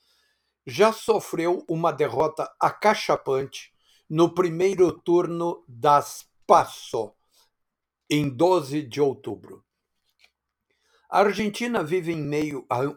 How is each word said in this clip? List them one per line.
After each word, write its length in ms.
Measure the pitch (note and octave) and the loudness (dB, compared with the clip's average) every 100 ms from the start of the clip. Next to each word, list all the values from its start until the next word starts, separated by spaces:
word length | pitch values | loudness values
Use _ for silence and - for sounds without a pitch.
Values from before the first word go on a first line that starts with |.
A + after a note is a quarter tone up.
| _ _ _ _ _ _ | _ _ _ _ _ _
já 280 | - B2 A3 | -8 2 2
sofreu 720 | G#3+ - G#3 - E3 E3+ F3+ - | 2 -2 -2 -2 -4 -2 -2 -4
uma 220 | E3 E3 | -2 0
derrota 580 | D3+ C#3 A#2+ D#3 - - - | 0 -2 0 -2 -2 -8 -2
acachapante 1120 | E3 - G#3 G#3 - D3+ - C3+ C#3 - - _ _ _ - | -2 2 0 0 0 -2 0 -4 -4 -12 -20 _ _ _ -4
no 240 | D#3 E3+ | 2 2
primeiro 600 | E3+ F3+ D#3+ F#3+ F#3 F3 | 2 -2 0 0 4 2
turno 720 | D#3 - F3 E3+ E3+ E3+ - - | 2 2 2 2 -4 -4 -6 -14
das 600 | A#2 D3 C#3+ - - - _ - | -2 4 4 2 -14 -20 _ 4
paso, 680 | E3+ B2+ - - A#2+ G#2+ _ _ _ _ _ _ _ _ _ - | 4 4 -10 -8 -8 -8 _ _ _ _ _ _ _ _ _ -2
em 200 | D3+ C#3+ | -2 -2
doze 540 | B2 F3 F3+ C3+ D3 | 2 2 2 0 -8
de 180 | B2+ C3+ | -6 0
outubro. 640 | C#3+ B2 B2 G2 - - _ _ _ _ _ _ _ _ _ _ _ _ _ _ - | 0 0 -10 -12 -14 -20 _ _ _ _ _ _ _ _ _ _ _ _ _ _ -2
A 80 | E3+ | 2
Argentina 600 | G#3 G3 G#3 G#3 A#3+ A3+ | 2 2 -4 -4 -4 -2
vive 300 | D3+ F#3 E3 | -2 -4 -4
em 100 | D#3 | -6
meio 420 | D3 D3 D3+ C#3 - | -4 -2 -4 -6 -4
a, 80 | B2 C#3 | -2 -2